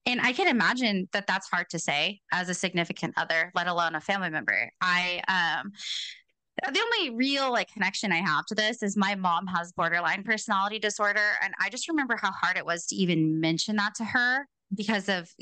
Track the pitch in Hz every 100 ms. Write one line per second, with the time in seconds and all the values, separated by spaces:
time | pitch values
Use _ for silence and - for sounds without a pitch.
0 | - 247 247 254 370 247 175 247 240 196
1 | 185 202 196 190 - 180 180 165 - 147
2 | 165 202 _ 175 180 180 185 175 170 -
3 | 170 - 160 165 170 180 175 170 170 160
4 | - 196 180 156 104 101 117 - 180 180
5 | 180 175 - 190 165 156 196 202 - -
6 | - - _ _ _ - 381 302 466 466
7 | 311 226 262 277 269 240 185 - 190 -
8 | 208 165 180 151 - 214 214 220 208 196
9 | 196 196 185 170 190 180 175 - 165 175
10 | 165 185 208 214 - 196 196 214 208 202
11 | 208 202 208 - 196 - 196 240 - 320
12 | 262 190 202 185 175 185 156 170 - -
13 | 180 165 160 160 160 165 - 214 202 -
14 | 220 254 247 262 277 _ _ 196 208 214
15 | 190 185 170 -